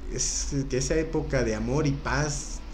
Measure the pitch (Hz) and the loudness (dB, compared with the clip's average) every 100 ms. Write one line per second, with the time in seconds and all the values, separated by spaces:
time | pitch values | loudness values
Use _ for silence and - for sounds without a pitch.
0 | - 131 - - - 139 131 123 139 160 | -6 -2 -2 -2 -2 0 0 0 2 2
1 | 160 156 - 135 117 107 117 139 143 139 | 2 0 0 2 2 0 0 2 2 0
2 | 113 131 151 143 - - - | 0 0 2 -2 -4 -8 -6